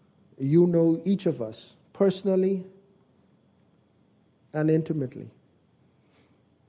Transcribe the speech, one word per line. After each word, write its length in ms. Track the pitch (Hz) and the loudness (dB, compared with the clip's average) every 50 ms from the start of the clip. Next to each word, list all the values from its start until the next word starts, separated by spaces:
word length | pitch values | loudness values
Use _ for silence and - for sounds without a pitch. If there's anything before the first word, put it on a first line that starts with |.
| _ _ _ _ _ _ _ - | _ _ _ _ _ _ _ -6
You 280 | 135 139 151 170 175 | -2 2 4 4 4
know 340 | 180 170 170 165 165 160 165 - | 4 4 2 2 2 2 0 0
each 220 | 190 202 190 - | -2 -2 0 -2
of 140 | 175 139 127 | -2 -4 -4
us 360 | 113 110 110 - - - - _ _ _ - | -6 -10 -10 -14 -20 -20 -20 _ _ _ -4
personally 720 | - 196 196 190 - - 196 190 185 185 190 196 185 185 - - - _ _ _ _ _ _ _ _ _ _ _ _ _ _ _ _ _ _ _ _ _ _ _ _ _ _ _ _ _ _ _ _ _ _ - | 0 0 0 0 0 -2 -2 0 0 0 0 -2 -4 -6 -10 -18 -20 _ _ _ _ _ _ _ _ _ _ _ _ _ _ _ _ _ _ _ _ _ _ _ _ _ _ _ _ _ _ _ _ _ _ -4
and 180 | 151 151 156 | -2 0 2
intimately. 600 | 156 160 160 - 160 151 131 123 - 101 110 113 - _ _ _ _ _ _ _ _ _ _ _ _ _ _ _ _ _ _ _ _ _ _ _ _ _ _ | 2 2 0 -2 -4 -6 -6 -8 -10 -14 -18 -18 -20 _ _ _ _ _ _ _ _ _ _ _ _ _ _ _ _ _ _ _ _ _ _ _ _ _ _